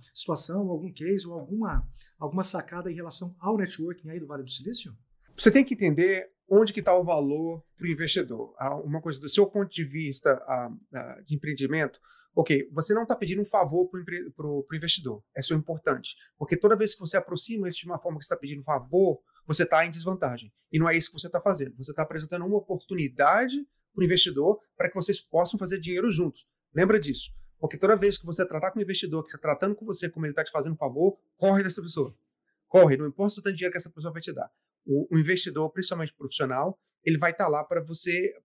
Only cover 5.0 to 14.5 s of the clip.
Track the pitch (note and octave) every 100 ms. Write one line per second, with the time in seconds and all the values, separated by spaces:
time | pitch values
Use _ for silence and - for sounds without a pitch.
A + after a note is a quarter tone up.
5 | _ _ _ - A3+ C4+ C4+ A#3 F3+ D3+
6 | F#3 F#3+ - _ - G3 A3 G#3+ F#3+ F3+
7 | F3 D#3+ C#3+ D3+ E3 E3 - _ F3 D3+
8 | E3 F#3 C3+ A2+ A#2 - C3+ D3 D3+ D#3
9 | D#3+ C3+ C#3+ G#3 G3 G#3 G3 - D3 D3+
10 | D3+ C3+ D3+ B2+ - B2+ A#2+ A2+ - C3
11 | B2 - - D3 D3+ C#3 C3+ D#3 D3 -
12 | _ _ _ - D#3+ C#3+ - D3 D#3 G#3+
13 | A3+ B3 E3+ G3 G3+ G#3 D#3+ E3 F#3 F#3
14 | F3 F3 E3 - D3+